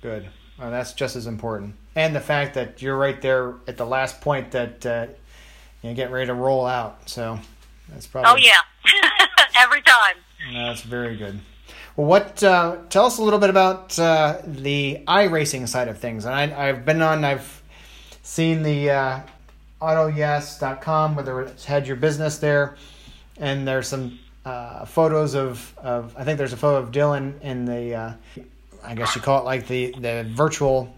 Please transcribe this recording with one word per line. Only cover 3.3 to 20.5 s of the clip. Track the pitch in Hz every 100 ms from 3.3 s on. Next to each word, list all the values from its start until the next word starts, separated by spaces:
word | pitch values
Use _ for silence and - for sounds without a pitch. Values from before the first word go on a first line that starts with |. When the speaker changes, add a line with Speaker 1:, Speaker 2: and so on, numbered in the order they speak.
| 131 123 123 -
Speaker 1:
at | 117
the | 120
last | 131 131 -
point | 147 143 123
that, | 127 117 - 123
uh, | 117 113 - - - - - - -
you | 117
know, | 120
getting | 127
ready | 127 127
to |
roll | 123 131 135
out. | 123 127 110 - -
So | - 113 110 - - - - -
that's | 135 -
probably | 131 226
Speaker 2:
Oh, | 254
yeah. | 247 190 - _ - 403 349 - 381 - 285 247
<laughs> |
Every | 247 285
time. | 285 254 202 180 _ _ 147
Speaker 1:
That's | 120 120 113
very | 113 123 120 110
good. | 104 101 - - - - - -
Well, | 147
what, | 190 202 -
uh, | 202 180 170 175 -
tell | 190 247
us | 240
a |
little | 214 202
bit | 202
about, | 190 185 185 - -
uh, | 165 160 151 156 -
the | 139 135 143 139 147 -
iRacing | 185 202 160 147 131 123
side | 131 120
of | 104
things. | 120 113
And | 107
I, | 135 147 143 139
I've | 131 123
been | 160
on, | 160 156
I've | 147 135 - - - - - - - -
seen | - - 165 160
the, | 151 147 143
uh, | 139 135 131 - - - - - -
auto | 160 160 156
yes | 151 151 147 147